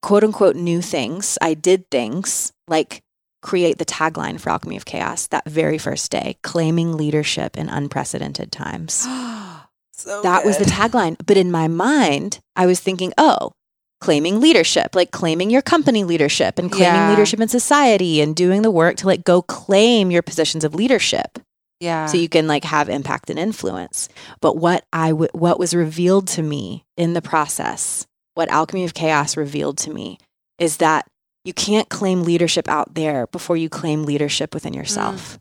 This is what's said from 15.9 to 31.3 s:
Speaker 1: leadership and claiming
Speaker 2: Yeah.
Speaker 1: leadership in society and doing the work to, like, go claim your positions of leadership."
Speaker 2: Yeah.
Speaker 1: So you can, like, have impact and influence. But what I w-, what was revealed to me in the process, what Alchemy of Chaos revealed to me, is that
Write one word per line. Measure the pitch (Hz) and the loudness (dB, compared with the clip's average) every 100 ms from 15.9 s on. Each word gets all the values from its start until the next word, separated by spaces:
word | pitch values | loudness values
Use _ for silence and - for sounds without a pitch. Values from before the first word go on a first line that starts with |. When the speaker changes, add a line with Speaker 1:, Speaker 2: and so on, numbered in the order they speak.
| 226 | 2
Speaker 1:
leadership | 185 170 147 - - - | 2 2 2 2 0 0
and | 180 | -4
claiming | 196 180 | 4 6
Speaker 2:
Yeah. | 170 202 | 6 6
Speaker 1:
leadership | 208 208 214 | 4 4 2
in | 220 | 0
society | 240 - 294 277 208 180 156 | 0 2 4 6 4 4 2
and | 151 | 2
doing | 156 180 196 | 2 2 4
the | 220 | 4
work | 180 165 - | 4 2 2
to, | 190 | 0
like, | 185 | 0
go | 175 180 | 4 2
claim | - - - 196 226 240 190 | 2 -12 2 4 6 4 4
your | 170 | 2
positions | - - 156 160 | 0 -2 -2 0
of | 156 | -4
leadership." | 156 240 240 - - - - _ _ _ _ | 0 2 2 2 -2 -6 -10 _ _ _ _
Speaker 2:
Yeah. | 175 165 156 | -6 -4 0
Speaker 1:
So | 175 | 0
you | 170 | 2
can, | 165 156 | 2 2
like, | 147 | 0
have | 156 151 143 | 0 0 0
impact | 139 135 - - | -2 -4 -6 -6
and | - | -6
influence. | 190 220 - 92 90 - - - - - | -6 -4 -6 -6 -10 -10 -12 -14 -20 -2
But | 160 - | 0 2
what | 170 180 - | 2 0 -2
I | 165 160 | -2 0
w-, | 156 165 | 0 0
what | 165 170 - | 0 0 2
was | 175 | 0
revealed | 170 160 160 175 196 190 | 0 -2 0 2 2 0
to | - | -4
me | 156 147 95 - _ - | -4 -6 -8 -12 _ -4
in | 170 | -2
the | 170 | -2
process, | 165 160 151 - - - - - - _ _ | -2 -2 0 -4 -6 -6 -8 -8 -12 _ _
what | - 165 | -6 -2
Alchemy | 147 160 190 | 0 0 -4
of | 180 | -6
Chaos | - 160 151 151 - | -4 0 0 0 -4
revealed | 143 147 143 139 | -6 -4 -4 -4
to | - | -8
me, | 151 - - _ _ _ _ | -8 -12 -16 _ _ _ _
is | 170 151 | -4 2
that | 160 156 - _ _ | 2 2 -2 _ _